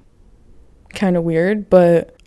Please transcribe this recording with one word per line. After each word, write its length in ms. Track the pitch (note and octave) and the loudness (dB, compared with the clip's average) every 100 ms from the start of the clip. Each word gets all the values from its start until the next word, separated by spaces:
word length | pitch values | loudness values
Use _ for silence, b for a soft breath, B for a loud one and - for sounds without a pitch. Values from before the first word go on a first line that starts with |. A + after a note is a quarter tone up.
| _ _ _ _ - - - _ _ | _ _ _ _ -20 -20 -20 _ _
kinda 260 | - F#3+ F3+ | -6 -4 -2
weird, 480 | E3 D#3+ F3+ G#3+ G3 | -2 -2 -2 -4 2
but 460 | F#3 F3 E3 - - | 2 4 2 -2 -12